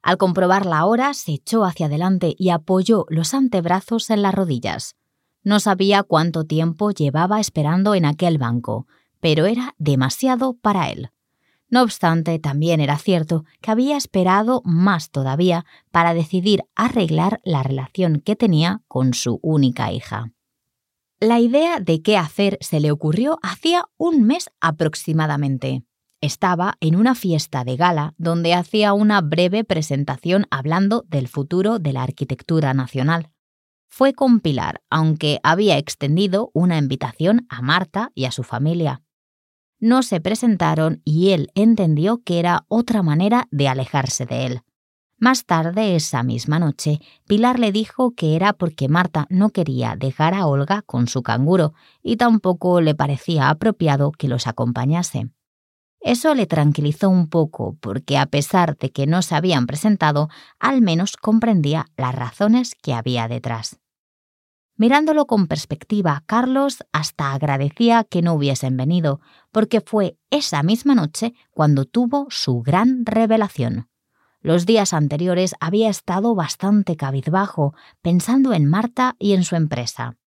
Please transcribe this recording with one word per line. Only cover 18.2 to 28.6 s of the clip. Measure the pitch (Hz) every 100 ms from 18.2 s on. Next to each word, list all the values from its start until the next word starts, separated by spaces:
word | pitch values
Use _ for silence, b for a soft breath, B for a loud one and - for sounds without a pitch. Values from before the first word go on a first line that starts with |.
| -
que | 208
tenía | 226 156 170 202 _
con | 127 131
su | 123 123 -
única | 160 156 131 120 113
hija. | 107 - 107 113 _ _ _ _ _ _ _ _ _
La | 220 240
idea | 233 269 330 330
de | 180 165
qué | 160 208
hacer | 156 - 202 196
se | - 156
le | 151
ocurrió | 147 156 151 262 330
hacía | - - 320 349 339 _
un | 339 320
mes | 220 330 - _
aproximadamente. | 165 156 160 - - 156 156 147 143 131 135 131 - _ _ _
Estaba | 147 - 185 175 185 -
en | 160 170
una | 233 254
fiesta | 190 160 - 135
de | 123 127
gala | 175 160 151 -
donde | 165 170 165
hacía | 175